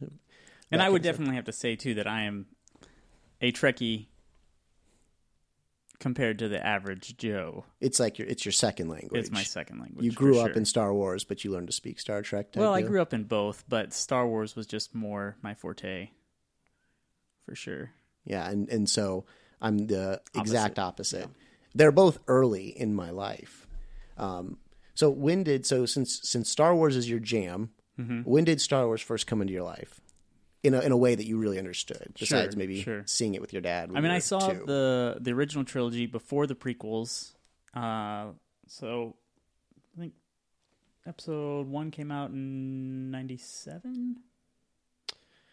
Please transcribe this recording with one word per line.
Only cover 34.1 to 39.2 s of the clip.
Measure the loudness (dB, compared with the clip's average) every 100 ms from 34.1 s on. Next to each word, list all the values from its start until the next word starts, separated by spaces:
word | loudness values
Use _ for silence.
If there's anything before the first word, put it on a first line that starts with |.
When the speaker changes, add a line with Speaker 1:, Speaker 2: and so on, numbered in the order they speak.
Speaker 1:
you |
Speaker 2:
I | 2
Speaker 1:
were |
Speaker 2:
saw | 0 0 0
Speaker 1:
two. | -2 -2
Speaker 2:
the, | 2 2 2 0 -2
the | -2
original | 0 0 -2
trilogy | -4 -2 -2 -2 -4
before | -6 -4 0 0
the | -2
prequels. | -6 -6 -4 -4 -4 -8 -12 -18 _ _ _
Uh, | -6 -4 -4 -4 -6 -8 -12 _ _ -20
so | -12 -6 -4 -6 -10